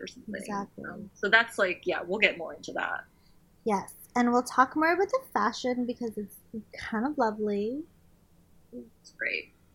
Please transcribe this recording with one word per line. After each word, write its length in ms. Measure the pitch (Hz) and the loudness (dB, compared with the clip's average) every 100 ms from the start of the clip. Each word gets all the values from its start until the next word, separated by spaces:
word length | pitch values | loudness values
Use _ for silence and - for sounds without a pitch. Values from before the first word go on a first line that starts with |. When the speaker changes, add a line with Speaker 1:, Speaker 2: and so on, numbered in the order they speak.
Speaker 1:
or 60 | 185 | -14
something. 280 | - - | -14 -10
Speaker 2:
Exactly. 500 | 196 202 202 202 - | -8 -6 -6 -6 -10
Speaker 1:
Um, 260 | - 180 180 | -12 -12 -14
so 140 | - 202 | -4 4
that's, 300 | 220 233 - | 4 4 0
like, 240 | 185 170 | 0 0
yeah, 160 | - 156 175 | -2 -2 -2
we'll 120 | 208 | 2
get 180 | 190 - | 2 2
more 160 | 151 | -8
into 180 | 147 - | -12 -8
that. 320 | - 87 - - _ - - _ _ | -4 -4 -4 -8 _ -20 -20 _ _
Speaker 2:
Yes, 280 | 220 196 - - - 247 | 0 0 -2 -14 -6 2
and 160 | 240 | 4
we'll 100 | 240 | 4
talk 340 | 247 - 262 311 | 4 4 4 4
more 160 | 320 | 4
about 180 | 349 392 | 4 2
the 100 | 523 - | 0 0
fashion 520 | 240 208 - 247 247 | 0 0 0 -2 -2
because 320 | 240 240 233 214 | -2 -4 -6 -6
it's 200 | 202 - _ 220 - - | -10 -12 _ -14 -14 -12
kind 280 | - 220 262 | -4 -2 0
of 120 | 294 | 2
lovely. 640 | 220 214 214 202 214 277 330 - - - _ _ _ - - | 0 0 -2 0 -2 -4 -8 -16 -20 -20 _ _ _ -20 -18
Speaker 1:
It's 400 | 247 233 _ - - | -16 -16 _ -16 -6
great. 340 | - - - _ _ | -4 -4 -8 _ _